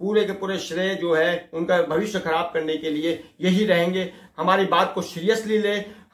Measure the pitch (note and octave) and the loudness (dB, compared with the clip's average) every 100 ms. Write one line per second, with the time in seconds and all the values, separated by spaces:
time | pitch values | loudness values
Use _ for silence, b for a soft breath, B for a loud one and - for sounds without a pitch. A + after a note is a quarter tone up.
0 | F#3+ G#3+ G3 G3 F#3+ F#3+ - E3 F#3+ F#3 | 0 2 2 -2 -4 -4 -4 -2 -2 -2
1 | E3+ D#3+ E3+ E3+ - E3 E3+ F3+ E3 D#3+ | 0 2 2 0 -4 -6 0 2 2 0
2 | G#3 F#3+ E3 E3 F3 D#3+ D#3 D#3 D#3 D3 | 0 -2 -2 -2 -2 -2 -2 -4 -2 -2
3 | E3 D#3 - - F3+ F#3 G#3 E3+ E3+ F#3 | -2 -2 -6 -4 0 2 4 2 2 0
4 | F#3 B B - F3 G3 F#3 D#3+ F#3+ F#3+ | -4 B B -4 2 2 4 2 2 0
5 | - E3 F#3 A3+ G#3+ G#3+ G#3 G#3 G3+ B | -6 -4 0 0 2 0 2 -2 -6 B
6 | B | B